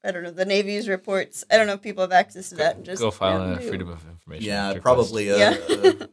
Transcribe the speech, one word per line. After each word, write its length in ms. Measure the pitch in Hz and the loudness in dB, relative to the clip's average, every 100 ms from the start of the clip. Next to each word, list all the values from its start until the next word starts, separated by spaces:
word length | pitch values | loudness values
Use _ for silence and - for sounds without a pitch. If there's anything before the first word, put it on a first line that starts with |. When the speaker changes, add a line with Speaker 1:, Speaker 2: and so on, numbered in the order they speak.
Speaker 1:
I 60 | 202 | -8
don't 120 | 180 | -8
know, 80 | 175 | -8
the 120 | 170 | -4
Navy's 460 | 190 202 196 208 220 | 0 0 0 -4 -4
reports? 540 | 185 - 196 - - - | -6 -2 -4 -4 -10 2
I 60 | 220 | 4
don't 100 | 214 | 4
know 60 | |
if 80 | 202 | -2
people 180 | 214 196 | -6 -4
have 100 | 185 | 2
access 380 | 185 190 175 185 | 4 2 -4 -12
to 60 | 175 | -2
Speaker 2:
Go, 80 | |
Speaker 1:
that 120 | 156 160 | -2 -2
and 80 | - | -8
just 140 | 190 | -4
Speaker 2:
go 100 | 113 | -4
file 260 | 98 95 95 | 0 0 0
Speaker 1:
Mountain 200 | 92 90 | -2 -4
Speaker 2:
a 40 | |
Speaker 1:
Dew. 60 | - | -6
Speaker 2:
Freedom 200 | 95 87 | -8 -8
of 140 | 82 80 | -12 -18
Information 360 | 85 - 80 107 | -20 -18 -10 -6
Speaker 3:
Yeah, 180 | 101 101 | -4 -4
Speaker 2:
Act 60 | 95 | 0
request. 40 | |
Speaker 3:
probably 460 | 127 123 110 113 208 | 4 4 2 0 2
a, 80 | 202 | 4
Speaker 1:
Yeah. 140 | 208 - - | 4 2 -2
<laughs> 0 | |
Speaker 3:
a 400 | - 381 - - | 4 4 4 -4